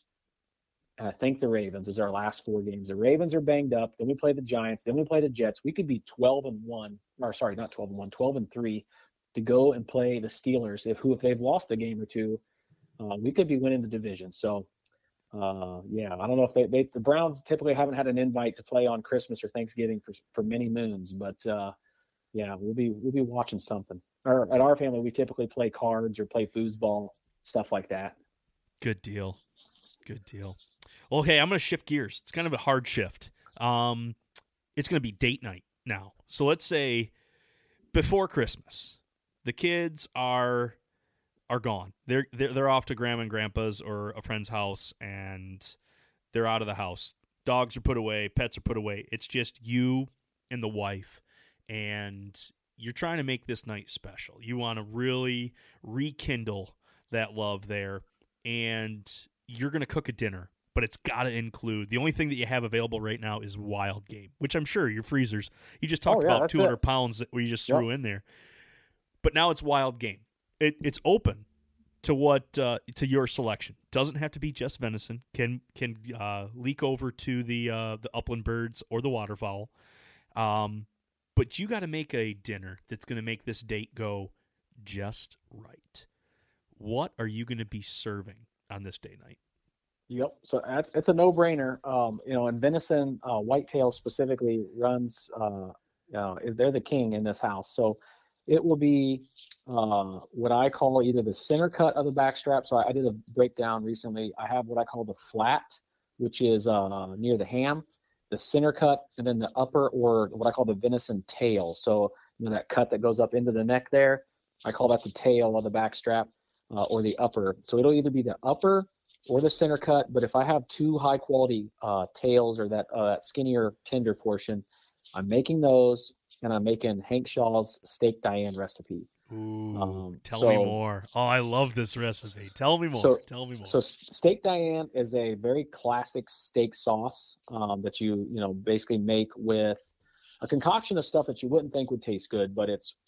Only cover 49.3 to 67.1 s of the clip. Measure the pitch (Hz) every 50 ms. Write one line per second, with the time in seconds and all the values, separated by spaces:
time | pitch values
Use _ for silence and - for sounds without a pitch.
49.3 | - 127 117 - - - 113 117 120 123 123 127 127 131 135 135 _ _ _ _
50.3 | _ _ _ _ 127 123 113 107 107 104 101 101 101 95 95 - - _ _ _
51.3 | _ _ _ _ _ _ _ - 110 110 107 104 104 104 104 101 98 98 98 101
52.3 | 98 - - - _ _ _ _ _ _ 113 117 123 - 175 170 170 165 139 131
53.3 | 127 123 _ - 117 - - 113 107 101 - - - - - 98 95 - - -
54.3 | - - 113 113 123 123 120 117 113 110 104 104 110 120 123 127 127 127 127 127
55.3 | 123 120 120 120 - _ _ _ _ _ - 107 110 131 143 151 143 - - -
56.3 | 131 120 113 110 104 98 92 - _ _ _ _ _ _ _ _ - 113 113 101
57.3 | 107 107 107 104 101 98 101 101 104 101 98 98 98 95 - _ _ _ _ _
58.3 | _ _ _ 117 117 117 117 113 113 110 110 110 107 107 101 - - - - _
59.3 | _ _ _ - 117 117 127 143 143 156 139 - - 156 - - 117 - 117 104
60.3 | 95 90 90 - _ _ _ _ _ - 117 110 - - _ 139 117 120 127 127
61.3 | 117 117 113 113 107 - - 117 107 107 104 101 113 120 139 165 - - 160 147
62.3 | 139 123 120 107 131 127 120 110 113 117 117 117 113 110 107 107 113 117 110 107
63.3 | 107 107 107 101 98 104 104 104 104 101 98 98 95 104 101 - 113 104 101 95
64.3 | _ _ 143 135 - 165 151 - - 208 165 120 107 110 113 - 147 135 127 110
65.3 | 110 104 101 - _ _ - - - _ - 151 160 - - 175 160 - 147 170
66.3 | 180 117 151 165 165 156 196 180 120 - - 131 131 131 127 120